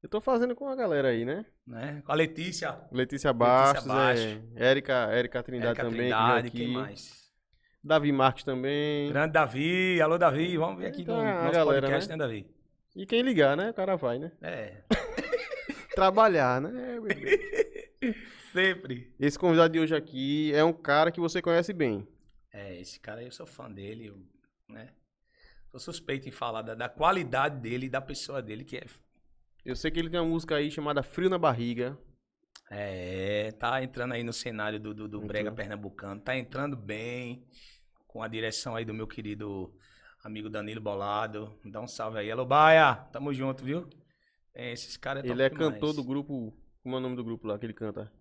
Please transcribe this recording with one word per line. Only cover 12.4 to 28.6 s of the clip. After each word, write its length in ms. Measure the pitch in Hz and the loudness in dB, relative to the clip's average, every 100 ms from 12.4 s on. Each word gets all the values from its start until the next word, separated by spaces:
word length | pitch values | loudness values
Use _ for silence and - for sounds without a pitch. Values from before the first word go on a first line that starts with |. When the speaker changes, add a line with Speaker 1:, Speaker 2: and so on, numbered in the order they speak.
| 95 _ _ _ _ 185 | -10 _ _ _ _ -14
Speaker 1:
E 100 | 190 | -2
quem 160 | 233 | 0
ligar, 340 | 254 208 139 143 | 2 6 6 6
né? 140 | 208 | 0
O 20 | |
cara 240 | 226 190 185 | -2 -2 0
vai, 220 | 135 120 | 0 -2
né? 120 | 160 - | -6 -10
Speaker 2:
É. 420 | - 87 104 98 _ | -10 -10 -10 -16 _
Speaker 1:
<laughs> 1040 | - 480 440 - 480 - 508 - 285 - - | -2 -2 -8 -4 -4 -4 -10 -10 -12 -6 4
Trabalhar, 680 | 190 196 220 170 127 127 | 4 8 6 6 4 2
né, 360 | 151 247 247 240 | -2 -8 -8 -8
bebê? 880 | 220 - - 392 415 - - - - _ | -4 -4 2 2 2 -2 -2 -2 -16 _
Speaker 2:
<laughs> 280 | 254 220 - - - | -4 -4 -12 -18 -6
Sempre. 600 | 180 190 185 - 123 - - | 2 2 2 -6 -10 -12 0
Speaker 1:
Esse 180 | 139 143 | 0 2
convidado 340 | 180 165 165 | 4 8 8
de 80 | 165 | 6
hoje 160 | 156 156 | 2 0
aqui 560 | 156 131 135 147 151 147 | -2 -6 -2 0 2 6
é 80 | |
um 100 | 160 | 4
cara 380 | 165 - 143 160 | 4 2 4 4
que 80 | 165 | 2
você 200 | 170 180 | -2 0
conhece 300 | 175 170 170 | 2 2 2
bem. 360 | 185 135 104 101 _ _ _ _ | 0 0 0 -6 _ _ _ _
Speaker 2:
É, 280 | 104 98 90 | -16 -14 -14
esse 200 | 92 - | -16 -16
cara 200 | - 107 | -14 -14
aí 60 | 123 | -14
eu 40 | |
sou 140 | - 165 | -16 -18
fã 240 | - 123 | -16 -16
dele, 360 | 101 98 110 110 | -12 -12 -12 -14
eu, 100 | 98 92 _ _ _ _ | -18 -20 _ _ _ _
né? 220 | 110 113 _ _ _ _ _ - - - | -20 -20 _ _ _ _ _ -20 -20 -20
Sou 100 | 127 | -14
suspeito 480 | - - - 135 135 | -12 -10 -6 -6 -6
em 40 | |
falar 320 | - 120 110 | -8 -6 -6
da, 100 | 113 | -8
da 160 | 110 120 | -8 -8
qualidade 720 | - 160 190 147 127 143 143 | 0 2 2 0 0 0 -2
dele 260 | 113 123 131 | -6 -6 -4
e 40 | |
da 120 | 127 | -6
pessoa 400 | 135 143 - 135 | -6 -10 -8 -8
dele, 220 | 113 107 | -8 -12